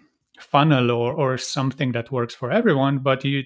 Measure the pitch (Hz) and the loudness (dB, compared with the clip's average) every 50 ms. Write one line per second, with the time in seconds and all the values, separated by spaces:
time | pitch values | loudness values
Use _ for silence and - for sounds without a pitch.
0 | _ _ _ _ _ _ _ - - - - 139 147 160 143 127 123 120 120 117 | _ _ _ _ _ _ _ -20 -8 0 2 4 4 4 4 4 2 2 0 0
1 | 117 120 151 160 143 131 127 120 - - - 143 131 135 - - 143 127 120 120 | -2 -2 -2 0 -2 -2 -2 -4 -6 -6 -4 -2 -2 -2 -2 -2 -4 -2 -2 -4
2 | 113 - 135 123 117 117 - - 131 120 160 226 247 208 151 135 135 139 143 135 | -6 -4 -4 -4 -4 -4 -6 -10 -6 -2 -2 2 2 2 2 2 2 0 0 0
3 | 131 139 135 135 - 139 139 139 131 | 0 0 0 0 0 -2 -4 -4 -4